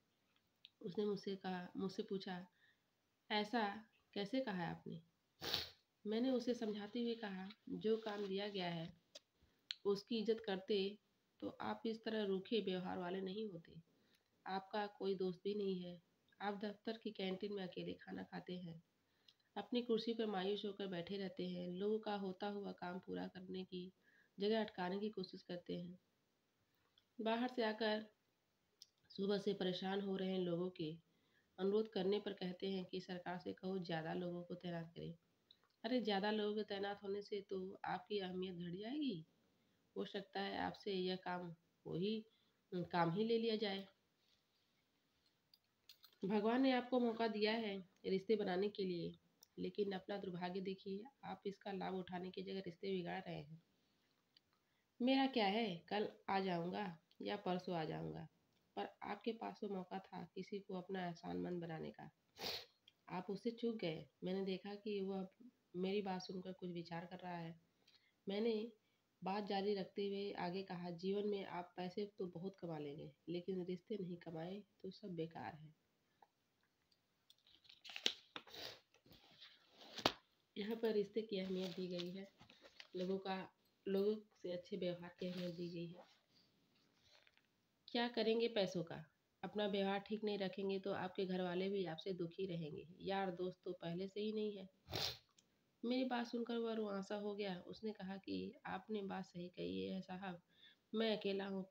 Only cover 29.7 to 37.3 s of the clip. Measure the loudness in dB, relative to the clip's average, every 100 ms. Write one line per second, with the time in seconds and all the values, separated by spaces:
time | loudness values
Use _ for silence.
29.7 | 2 0 0 0 0 2 2 2 2 0
30.7 | -2 -4 -4 _ _ _ _ _ 0 4
31.7 | 4 4 2 4 4 2 -2 -4 -2 0
32.7 | 0 -2 -6 -4 -6 -4 -6 -6 -4 -2
33.7 | -2 0 0 0 0 0 -4 -6 -6 -4
34.7 | -4 -6 -8 -8 -10 _ _ _ -20 _
35.7 | _ 2 2 4 4 4 4 2 0 0
36.7 | -2 -2 -4 -2 -4 -2